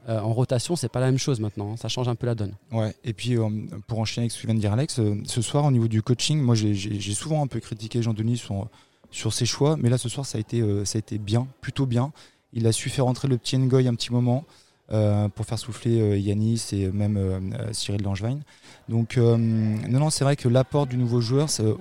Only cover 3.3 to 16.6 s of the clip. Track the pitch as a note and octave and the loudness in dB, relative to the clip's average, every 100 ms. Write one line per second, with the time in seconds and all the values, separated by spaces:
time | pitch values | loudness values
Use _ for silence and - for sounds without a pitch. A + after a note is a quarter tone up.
3.3 | A#2+ A2 G#2+ - G#2+ - A2+ A2 - A#2 | 0 0 -2 -6 -12 -6 -4 -2 -2 -4
4.3 | - - A2 G#2 A2 D#3 - G#2+ G#2 - | -4 -2 0 2 0 0 0 0 0 -4
5.3 | - A2+ D3 D3 B2 A2+ A2 - B2 - | -4 0 2 4 4 4 2 2 0 2
6.3 | D#3 B2 A2+ G#2+ G2+ G2+ G#2 G2 G2+ D3+ | 2 4 4 2 0 -2 -4 -4 -4 -2
7.3 | D#3 C#3 A#2 - G#2+ A2 A#2+ A2+ A2 A2 | -2 -2 -6 -10 -10 -6 -2 -2 0 0
8.3 | A#2+ - G2 A2+ - _ _ _ - A#2 | -2 -2 -6 -6 -12 _ _ _ -6 -4
9.3 | - A#2 - C#3+ D#3 B2 B2 A#2 - C#3 | 0 -2 2 2 2 2 2 -2 -6 -6
10.3 | A2+ G#2+ A#2 G#2+ G2+ G2+ A2+ - G#2+ G2+ | -6 -2 0 2 0 0 -4 -4 -6 0
11.3 | A2+ C3 - - C#3 C3+ A#2+ C#3 - - | 0 -2 -8 -10 -2 0 0 0 -4 -20
12.3 | _ _ A#2 A2+ A2 C3+ - B2 B2 C#3 | _ _ 0 2 2 -2 0 0 2 0
13.3 | B2 - C3 C3 C3 B2+ A#2 - A#2+ B2 | 0 0 0 4 4 4 0 0 0 2
14.3 | B2+ - - _ _ - A2 G#2+ G#2 G#2 | 0 -2 -20 _ _ -4 2 4 4 0
15.3 | - A2 A2+ - G#2+ A#2+ A#2 G#2+ G2+ G2+ | -2 -6 -6 -6 -6 0 2 4 2 2
16.3 | G#2 A2 A2+ | 2 2 0